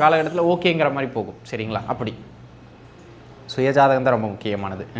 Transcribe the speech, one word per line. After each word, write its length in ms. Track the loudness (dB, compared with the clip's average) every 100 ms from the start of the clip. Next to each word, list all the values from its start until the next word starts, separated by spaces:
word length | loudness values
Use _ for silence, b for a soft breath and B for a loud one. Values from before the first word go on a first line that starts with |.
காலகட்டத்துல 400 | 4 4 2 0 2
ஓகேங்கிற 380 | 2 2 2 0 0
மாதிரி 120 | -4 -4
போகும், 200 | -8 -12 -12
சரிங்களா? 300 | -8 -6 -6 -6
அப்படி 200 | -6 -6 -8 -18 -20 -20 -20 -20 -20 -20 -20 -20 -20 -20 -20 -10
சுய 180 | -2 2 4
ஜாதகம் 260 | 4 4 2
தான் 100 | 2
ரொம்ப 120 | -2
முக்கியமானது. 500 | -6 -6 -4 -6 -8 -10